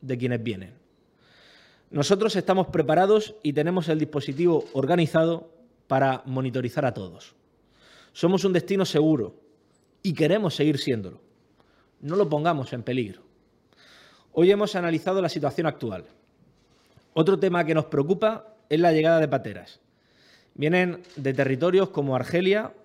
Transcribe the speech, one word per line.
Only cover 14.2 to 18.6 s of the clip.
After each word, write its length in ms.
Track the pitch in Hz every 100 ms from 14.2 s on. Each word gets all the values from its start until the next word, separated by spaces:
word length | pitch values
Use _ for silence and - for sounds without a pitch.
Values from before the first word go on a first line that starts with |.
| _
Hoy 200 | 160 180
hemos 240 | 202 208 196
analizado 460 | 170 156 185 190
la 80 | 165
situación 380 | 160 139 151 160
actual. 380 | - 117 92 - _ _ _ _ _ _ _ _ _ _
Otro 260 | 160 165 185
tema 260 | 190 175 156
que 80 |
nos 120 | 160 147
preocupa 720 | 143 147 196 220 226 - _